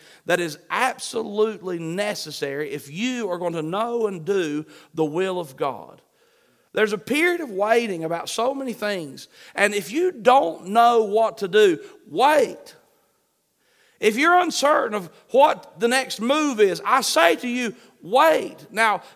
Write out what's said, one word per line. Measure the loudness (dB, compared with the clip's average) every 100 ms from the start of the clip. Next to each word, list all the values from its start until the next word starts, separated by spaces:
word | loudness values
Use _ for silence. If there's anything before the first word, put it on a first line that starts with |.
| -20 -10 -2
that | 0
is | 0 -8 -8
absolutely | -2 -2 -4 -8 -8 -4 -2 -2 -4 -8 -8
necessary | -6 -4 -6 -6 -10 -8 -6 -6 -6
if | -10 -12
you | -6 -4 -4 -6
are | -4
going | -4
to | -4
know | -4 -4 -4 -2 -4
and | -4
do | -4 -2 -2 -4 -8 -16 -10
the | -4
will | -2 -2 -2 -4
of | -8 -6
God. | -6 -6 -14 -20 _ _ _ _ _ _ _
There's | -2 0
a | 0
period | -2 0 2 0
of | -4
waiting | -2 2 2 0 -4
about | -6 -6 -6
so | -4 -4
many | -4 -8
things. | -6 -6 -6 -8 -14 -20 -20 -10 0
And | 0
if | 0 -4
you | -2 -2
don't | 2 4 4 4 -4 -2
know | 4 4 4
what | 2 0 0 -2
to | 0
do, | 4 4 4 -4 -20 -8
wait. | 2 4 4 2 -2 -20 -20 _ _ _ _ _ _ _ _ _ _ _ _
If | 0 2
you're | 4 4
uncertain | 2 0 2 2 0
of | -4 -8 -16 _
what | 4 4 2 -8 -2
the | 0
next | 0 -2 -4
move | 0 2 0 2
is, | 2 2 0
I | 0
say | 2 4 4 2
to | -2
you, | -4 -4 -8 -16 _
wait. | -2 4 4 2 -2 -12 -8
Now, | 0 0 0 -6